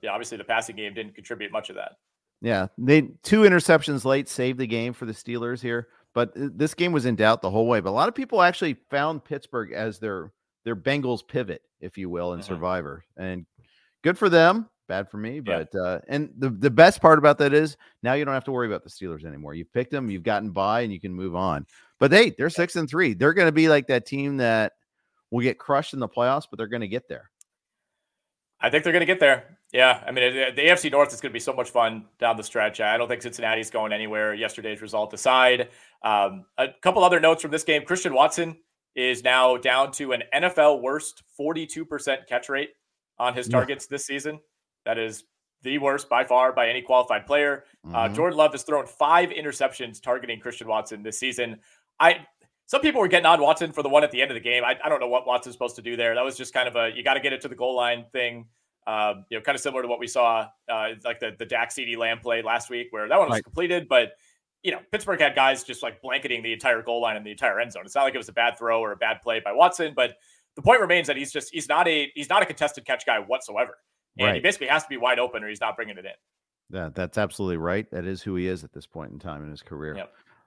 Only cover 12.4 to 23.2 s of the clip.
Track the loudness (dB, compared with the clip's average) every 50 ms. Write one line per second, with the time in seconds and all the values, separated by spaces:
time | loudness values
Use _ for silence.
12.4 | -8 -10 -8 -6 -4 -4 -4 -4 -6 -8 -12 -16 -18 _ _ -12 -10 -10 -10 -10
13.4 | -12 _ _ _ _ _ _ _ _ _ _ _ -4 -2 0 0 2 6 6 8
14.4 | 8 8 6 2 -2 -8 _ _ _ -6 -6 -6 -6 -6 -10 -10 -10 -10 -10 -8
15.4 | -6 -4 -4 -4 -4 -6 -6 -4 -4 -4 -4 -6 -6 -6 -6 -6 -6 -6 -6 -4
16.4 | -4 -4 -2 0 0 4 8 10 8 8 8 8 6 8 8 8 8 6 6 6
17.4 | 4 4 4 4 2 2 -2 -10 _ _ _ _ -2 -2 0 0 -2 -2 -4 -4
18.4 | -4 -4 -4 -4 -2 -4 -4 -6 -8 -12 -18 -14 -12 -12 -12 -12 -14 -16 -16 -14
19.4 | -14 -12 -12 -12 -12 -6 -4 -4 -4 -4 -4 -6 -6 -6 -6 -6 -2 -2 -2 -2
20.4 | -2 -4 -4 -2 -2 0 0 -2 -2 -4 -8 -10 -10 -10 -8 -8 -8 -6 -4 -2
21.4 | -2 -2 -2 -4 -6 -10 _ -20 _ _ _ 2 4 6 6 6 6 4 2 -4
22.4 | -6 -4 -2 -2 -2 -2 -2 -4 -6 -4 -2 0 0 0 0 2